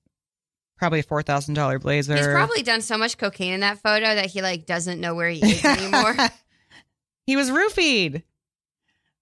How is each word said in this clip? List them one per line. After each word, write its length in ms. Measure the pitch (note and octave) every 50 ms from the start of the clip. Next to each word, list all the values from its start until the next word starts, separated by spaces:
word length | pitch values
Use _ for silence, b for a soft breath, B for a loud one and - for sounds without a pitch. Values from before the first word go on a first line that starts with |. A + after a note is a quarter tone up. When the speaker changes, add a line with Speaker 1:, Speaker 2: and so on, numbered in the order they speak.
| _ _ _ _ _ _ _ _ _ _ _ _ _ _ _ _
Speaker 1:
probably 220 | F3+ E3+ E3 D#3
a 20 |
four 200 | C#3+ - D3+ D3
thousand 320 | C#3+ - C#3+ C#3+ C#3+ D3 D3
dollar 240 | D3+ D3 C3+ C3 C3+
blazer. 380 | C#3 C#3 C#3+ D3 C#3 C#3 D3+
Speaker 2:
He's 100 | C#3+ C#3+ C#3+
probably 340 | C#3+ - - A4+ A#4 F#4
done 180 | A#3 A#3+ A3+ A3+
so 160 | A3 - A3
much 220 | G#3+ A3 A#3 - -
cocaine 340 | A#3 G3+ G3 - F#3 F3+
in 80 | F#3 F#3+
that 200 | G3+ G3+ G#3 G3+
photo 240 | - G#3+ G#3+ G#3+ A3
that 200 | A3 A3 G#3 F#3+
he, 140 | F#3+ F#3 G3
like, 240 | F#3+ F#3 F3+ E3 D#3+
doesn't 360 | - F3 F3 E3+ F#3 F3+ D#3+
know 140 | F3 E3+ E3
where 140 | E3+ E3+ E3+
he 140 | E3+ D#3 G#3
is 200 | G#3+ G#3 - -
Speaker 1:
<laughs> 0 |
Speaker 2:
anymore. 520 | D4 C4+ G3 F#3+ G3 G3 B3 A3 G#3+ A#3+ - B3+ A3+ - - _ b b b b b b b b b _ _ _ _ _ _ _
Speaker 1:
He 100 | - C4+
was 140 | C#4 C#4 B3+
roofied. 720 | C4 D#4+ G4 G#4+ - G4+ E4+ D4+ C4 G#3 F3+ D3+ C3+ E3 - _ _ _ _ _ _ _ _ _ _ _ _ _ _ _ _ _ _ _